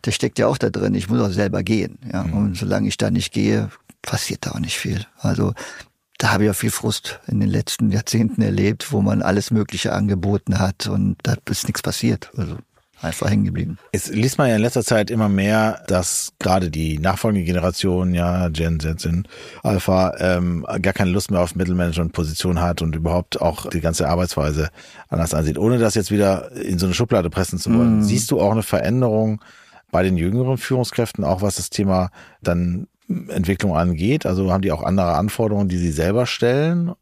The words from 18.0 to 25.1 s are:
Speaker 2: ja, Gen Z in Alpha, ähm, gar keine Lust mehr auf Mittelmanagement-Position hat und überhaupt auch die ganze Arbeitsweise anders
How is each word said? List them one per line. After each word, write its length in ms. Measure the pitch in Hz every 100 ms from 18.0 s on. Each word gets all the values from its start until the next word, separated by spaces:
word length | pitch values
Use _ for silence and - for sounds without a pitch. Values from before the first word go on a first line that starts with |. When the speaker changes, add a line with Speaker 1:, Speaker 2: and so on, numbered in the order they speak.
| 92
Speaker 2:
ja, 340 | 87 87 90 90
Gen 320 | 78 82 82
Z 240 | 78 82
in 240 | 85 85 101 - - -
Alpha, 520 | - 98 - 92 92 -
ähm, 480 | 90 90 90 85 - -
gar 140 | 98
keine 160 | - 95
Lust 200 | 92 -
mehr 120 | 95
auf 120 | 87
Mittelmanagement-Position 1080 | 85 90 90 87 82 82 - 78 78 92 85
hat 180 | 87 85
und 160 | 82 80
überhaupt 420 | 82 87 90 -
auch 300 | 85 - -
die 140 | 87
ganze 260 | 80 82 73
Arbeitsweise 640 | 85 90 - 73 76 78 - - -
anders 260 | -